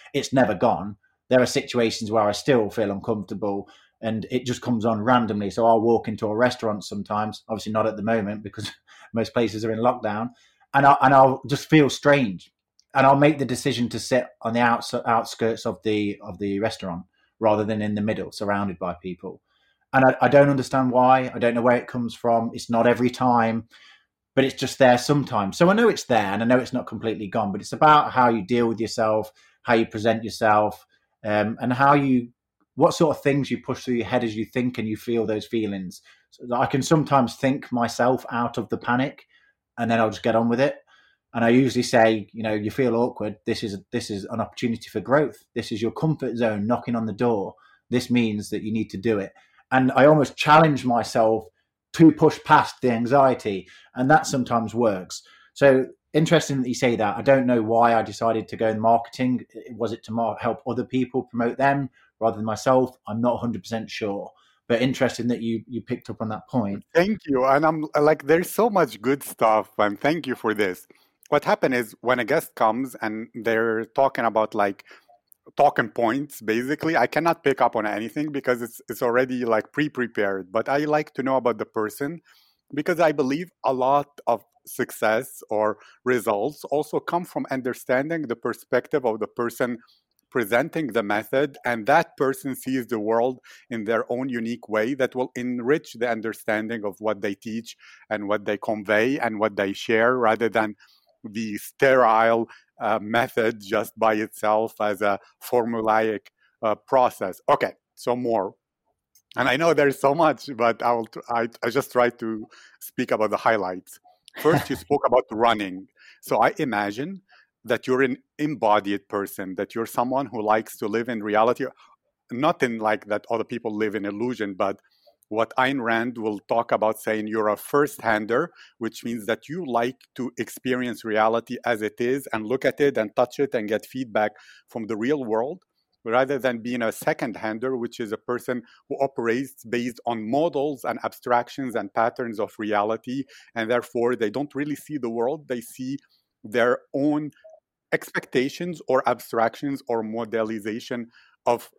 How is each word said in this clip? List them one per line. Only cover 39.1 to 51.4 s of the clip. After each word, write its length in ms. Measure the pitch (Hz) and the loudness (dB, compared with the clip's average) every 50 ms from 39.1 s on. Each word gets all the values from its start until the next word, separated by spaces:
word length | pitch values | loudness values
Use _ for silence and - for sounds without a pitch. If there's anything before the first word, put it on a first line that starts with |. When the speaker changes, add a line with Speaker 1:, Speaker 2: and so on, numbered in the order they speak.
| - - - _ _ _ _ _ _ _ _ _ _ - | -6 -10 -20 _ _ _ _ _ _ _ _ _ _ -6
Speaker 1:
and 140 | 120 113 | -2 0
then 80 | 117 113 | 2 2
I'll 100 | 113 107 | 2 0
just 140 | 101 - - | -2 -2 -2
get 120 | 120 110 | 0 2
on 140 | 113 117 117 | 2 2 2
with 100 | 117 120 | 2 2
it. 180 | 135 143 - - - _ _ _ _ _ _ _ _ _ - | 2 0 0 -4 -12 _ _ _ _ _ _ _ _ _ -4
And 80 | 117 117 | 0 2
I 60 | 117 | 4
usually 340 | 117 127 139 127 92 123 120 | 6 6 4 4 2 0 0
say, 440 | - - 120 113 113 113 110 101 - | 2 4 6 6 6 4 2 -2 -8
you 100 | - 110 | -10 -8
know, 120 | 110 110 107 | -4 -4 -2
"You 180 | 107 104 107 | -2 -4 -4
feel 240 | 104 - 135 123 113 | -2 0 0 2 2
awkward. 420 | 117 120 123 - - 107 104 101 - _ | 2 0 0 -2 -6 -8 -8 -8 -8 _
This 180 | - 113 - - | -6 -6 -4 -6
is, 140 | 110 98 98 92 _ | -8 -8 -10 -10 _
this 180 | - 120 110 - | -8 -6 -6 -6
is 160 | 107 98 98 | -8 -8 -8
an 140 | - 120 110 | -8 -6 -6
opportunity 500 | 107 - - - - 117 117 113 - - | -6 -6 -6 -6 -4 -4 -4 -4 -8 -8
for 100 | - 107 | -8 -8
growth. 440 | 90 113 123 151 151 123 - - _ _ _ | -2 2 2 2 2 0 -4 -10 _ _ _
This 180 | 120 110 - | -10 -8 -6
is 100 | 120 104 | -6 -4
your 100 | 110 113 | -4 -4
comfort 460 | 107 - - 160 151 - - 123 113 117 | -2 -2 -2 -2 0 -2 -4 -6 -2 0
zone 280 | 120 113 107 104 101 | 0 0 0 -2 -2
knocking 300 | 107 123 120 - - 120 | -2 -2 -2 -2 -4 -4
on 100 | 117 113 | -4 -4
the 80 | 110 98 | -6 -4
door. 420 | 95 123 120 117 104 95 90 - _ _ _ _ _ _ _ | -2 0 0 0 0 -2 -6 -10 _ _ _ _ _ _ _
This 200 | 117 123 123 - | -4 -4 -2 0
means 400 | 123 120 117 110 107 104 101 - | 0 0 2 0 -2 -4 -6 -6
that 140 | - 101 92 | -8 -8 -6
you 80 | 110 | -4
need 180 | 107 110 107 107 | -4 -4 -4 -6
to 60 | - 98 | -8 -4
do 220 | 95 117 110 101 | -2 0 0 0
it." 140 | 98 95 - _ _ _ _ _ _ _ | -2 -6 -10 _ _ _ _ _ _ _
And 200 | - 131 131 127 | 2 2 2 4
I 140 | - 135 131 | 6 6 8
almost 300 | 147 156 151 139 127 - | 8 8 6 4 2 -2
challenge 500 | - - 151 151 156 165 156 147 123 120 | -2 4 6 8 8 8 6 4 0 0
myself 600 | 127 120 117 107 - - 123 113 110 110 107 | 0 0 0 -2 0 2 2 4 4 4 2